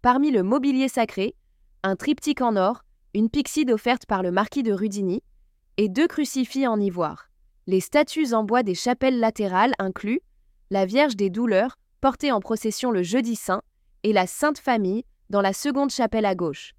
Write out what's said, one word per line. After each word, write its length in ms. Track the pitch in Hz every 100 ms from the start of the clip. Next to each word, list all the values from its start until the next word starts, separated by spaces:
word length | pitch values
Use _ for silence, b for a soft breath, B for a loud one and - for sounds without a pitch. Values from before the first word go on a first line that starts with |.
Parmi 300 | 247 254 302
le 100 | 240
mobilier 460 | 185 269 277 262 262
sacré, 480 | - 226 - 208 - _ _ _ _
un 120 | 190 190
triptyque 460 | - 294 302 277
en 140 | 240 208
or, 260 | 190 240 _ _ _
une 160 | 202 226
pyxide 400 | 285 277 302 254
offerte 380 | 220 240 247 -
par 160 | 196
le 80 | 180
marquis 320 | 180 208 285
de 100 | 226
Rudini, 480 | 196 214 196 190 202 _ _ _ _ _ -
et 120 | 208
deux 180 | 190 339
crucifix 580 | - 285 269 247 269 262
en 140 | 214
ivoire. 500 | 196 175 156 160 - _ _ _ -
Les 140 | 185
statues 520 | - 294 302 311 285
en 100 | 226
bois 200 | 208 240
des 120 | 214 175
chapelles 440 | 247 247 262 247
latérales 540 | 226 220 202 185 240 -
incluent 440 | 190 - 208 262 _ _ _ _ _
la 160 | 196 190
Vierge 280 | 240 294 202
des 140 | 196
Douleurs, 480 | 190 240 190 247 - _ _
portée 320 | 269 262 285
en 80 | 226
procession 500 | - 220 220 - 254
le 140 | 208
jeudi 320 | 175 240 233 226
saint, 260 | - 190 _ _ _ _
et 100 | 208
la 140 | 208 185
Sainte 320 | - 294 285
Famille, 460 | - 233 190 214 - _ _
dans 120 | 202
la 120 | 196
seconde 380 | 196 285 269 277
chapelle 340 | - 226 220 214
à 100 | 185
gauche. 380 | 170 135 -